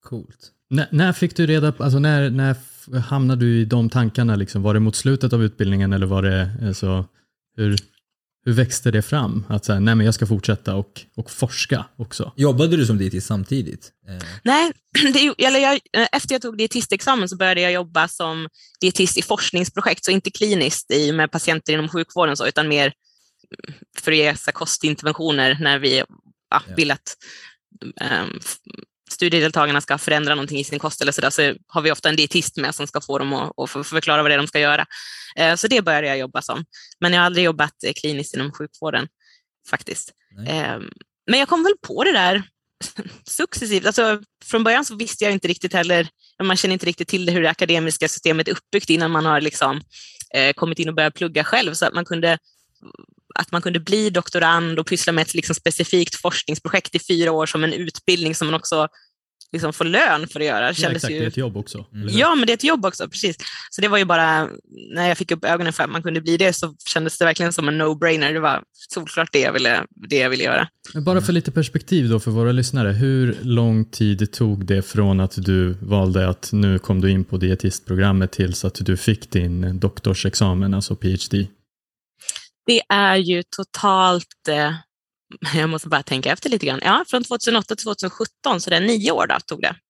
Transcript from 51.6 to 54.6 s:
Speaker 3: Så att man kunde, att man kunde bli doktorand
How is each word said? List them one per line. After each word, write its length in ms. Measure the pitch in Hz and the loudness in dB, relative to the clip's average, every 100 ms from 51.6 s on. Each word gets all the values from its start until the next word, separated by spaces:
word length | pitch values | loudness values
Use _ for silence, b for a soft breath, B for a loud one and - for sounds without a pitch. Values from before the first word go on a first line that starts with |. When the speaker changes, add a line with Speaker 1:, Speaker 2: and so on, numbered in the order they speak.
| 160 | 0
Speaker 3:
Så 120 | 160 175 | -2 -2
att 80 | |
man 100 | 170 | -2
kunde, 340 | 170 165 165 160 _ _ _ _ - - - _ _ | -6 -2 0 0 _ _ _ _ -20 -20 -20 _ _
att 180 | - - | -6 -4
man 100 | 175 | -4
kunde 180 | 175 170 | -2 -4
bli 300 | 160 208 214 | 0 0 2
doktorand 680 | 180 - 175 165 165 | 0 -2 0 2 2